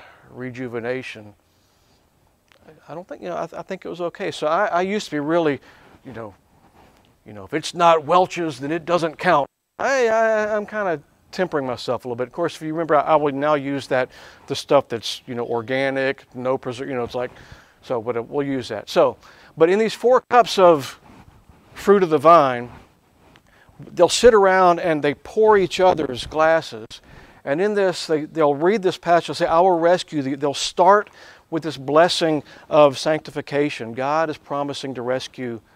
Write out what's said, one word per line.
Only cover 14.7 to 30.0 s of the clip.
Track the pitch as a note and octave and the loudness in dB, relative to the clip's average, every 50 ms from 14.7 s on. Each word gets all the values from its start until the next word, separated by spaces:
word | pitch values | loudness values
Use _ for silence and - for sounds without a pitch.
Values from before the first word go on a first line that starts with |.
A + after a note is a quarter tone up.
| D3+ C#3 - - | 2 2 2 0
that's, | A#2+ A2 - - - - - | -6 -8 -8 -8 -12 -12 -12
you | - B2 | -12 -10
know, | A#2+ A#2+ | -8 -6
organic, | A#2+ B2 A#2 A2+ A2+ C3 C3 C3+ C3+ C3+ C3+ C3 C3+ C3+ - - _ - | -4 -6 -6 -4 -4 -4 -2 -2 -2 -2 -2 -2 -4 -4 -6 -12 _ -14
no | B2 B2 B2+ C3+ C3+ | -8 -4 -4 -4 -4
preser-, | - - A#2+ A2+ C#3 | -4 -8 -10 -10 -10
you | C#3+ C3+ | -8 -6
know, | B2 A#2+ | -6 -6
it's | A2+ - | -6 -6
like, | B2+ B2 B2+ - - - - - - _ _ _ _ | -6 -8 -8 -10 -16 -20 -20 -20 -20 _ _ _ _
so, | _ - C3 A#2 G#2 | _ -6 -6 -6 -4
but, | A#2+ A#2 | -4 -6
uh, | A#2 A#2 | -6 -6
we'll | B2 C#3 D3 C#3+ | -6 -6 -4 -4
use | C#3 C3+ C3 A2+ - | -4 -4 -6 -6 -8
that. | A2+ G2+ G#2+ - | -10 -10 -10 -4
So, | - F#3 D3+ B2+ G#2+ - - - - - - - _ | 0 2 2 2 0 -4 -12 -20 -20 -20 -20 -20 _
but | D3 D#3+ E3+ | 2 2 4
in | F#3+ G#3 | 4 2
these | A3+ G#3 - | 0 -2 -2
four | - - A#3 C4 A#3+ - _ | -2 2 2 4 4 2 _
cups | A#3+ B3 G#3+ - - G3+ | 4 4 4 4 4 6
of | F#3 F3 E3 C#3+ B2+ - - - _ - - - - - _ _ _ _ _ _ _ _ - | 6 8 6 6 2 -6 -12 -18 _ -20 -20 -20 -20 -20 _ _ _ _ _ _ _ _ -20
fruit | - - F#3+ G3 G3+ F#3 | -6 2 2 4 4 4
of | D#3+ | 2
the | D#3 D3 | 0 2
vine, | B2+ D#3+ E3+ E3 C#3+ C3 B2 A#2+ A#2+ A#2+ - - - _ _ _ _ _ _ _ _ _ _ - _ _ _ _ _ _ _ - | 6 8 8 8 6 4 0 -4 -6 -10 -16 -20 -20 _ _ _ _ _ _ _ _ _ _ -20 _ _ _ _ _ _ _ -20
they'll | - - - C#3+ F3 E3 | -20 -14 0 2 2 2
sit | - - - B3 A3+ | 4 6 6 6 8
around | G#3 G3 F#3+ F#3 F#3+ F#3 F3 E3+ E3+ | 8 6 6 4 6 4 4 4 2
and | F3 F3 D#3+ D3 C#3 | 0 -2 -2 0 0
they | D3 C#3 | -2 -2
pour | - _ - - G#3+ A3 G#3+ G#3+ | -2 _ -8 -2 2 4 6 6
each | G3+ F#3 E3+ - - | 4 4 0 0 2
other's | F#3 F#3 F3+ D#3+ D3+ C3+ B2+ A2+ - | 4 4 4 2 -2 -6 -6 -8 -10
glasses. | - C#3+ D#3 D#3 D#3+ D#3+ E3 - - A#2+ A2 A2 - - - _ - - - - - - _ _ | -8 -2 0 2 2 2 0 -2 -4 -12 -16 -16 -18 -20 -20 _ -20 -20 -20 -20 -20 -20 _ _
And | C#3+ C#3 D#3+ | -6 -4 -2
in | G3 G#3+ G#3 | -2 -2 0
this, | G3+ G3 F#3 E3 - - | 0 0 -2 -2 -4 -4
they, | - D#3+ C#3+ D3+ | -4 -4 -4 -4
they'll | D#3 - D#3+ D#3 C#3+ C#3+ | -6 -4 0 0 0 0
read | C#3 D#3+ F3+ G#3+ A3+ F3+ | 2 0 0 0 2 0
this | F#3 D#3 - | -2 -2 -2
passage, | - E3+ F3 F3 - | -2 0 0 0 0
they'll | - D3 | -2 -4
say, | - E3+ | -4 -2
"I | D3+ E3 E3 | 2 2 4
will | F3+ F#3+ F3+ E3 | 4 4 2 2
rescue | E3 E3+ F3+ F3 | 2 2 2 2